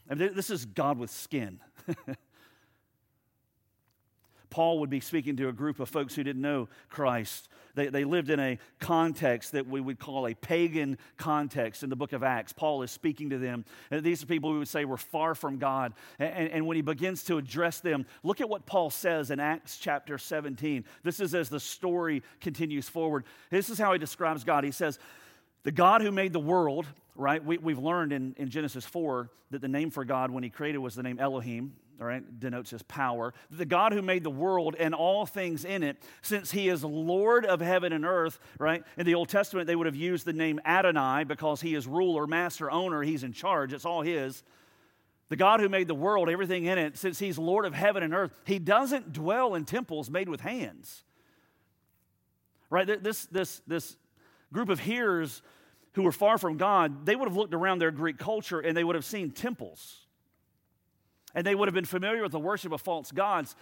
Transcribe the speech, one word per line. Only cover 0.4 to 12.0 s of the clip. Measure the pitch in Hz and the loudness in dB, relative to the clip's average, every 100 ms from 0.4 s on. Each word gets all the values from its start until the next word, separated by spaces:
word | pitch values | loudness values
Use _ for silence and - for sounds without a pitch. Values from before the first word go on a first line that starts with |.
| 190 | -4
is | 180 | -6
God | 117 95 143 127 | -6 -2 0 0
with | 117 | -6
skin. | - - 143 104 90 - - - | -10 -6 -6 -6 -10 -20 -12 -8
<laughs> | - - - _ _ - _ _ _ _ _ _ _ _ _ _ _ _ _ _ _ _ _ _ _ _ | -8 -8 -14 _ _ -20 _ _ _ _ _ _ _ _ _ _ _ _ _ _ _ _ _ _ _ _
Paul | - 165 165 | 2 2 2
would | 143 | 0
be | 135 | -4
speaking | - 165 135 131 | -2 -2 -2 -2
to | 131 | -4
a | |
group | 117 147 143 | -2 -4 -4
of | 127 | -4
folks | 156 131 147 | -4 -4 -4
who | |
didn't | 139 127 | -4 -2
know | 143 143 113 - - | -2 -2 -4 -10 -14
Christ. | - 135 120 110 - - - - 139 | -2 0 0 -2 -10 -16 -20 -8 -4
They, | 143 | 0
they | 139 | 0
lived | 143 175 139 | 0 0 2
in | 147 | 2
a | 135 120 - _ | 0 -2 -8 _
context | - 160 165 - 143 120 - | 2 4 4 2 2 2 -2
that | 143 127 | -4 -2
we | 139 | -4
would | 131 123 | -4 -8
call | - 135 123 | -8 -4 -4
a | |
pagan | 113 - 165 170 160 139 127 - - | -6 -2 2 2 0 -2 -4 -8 -8
context | 160 151 143 143 113 - | -2 0 0 -2 -4 -4
in | 139 | -8
the | |
book | 127 | -6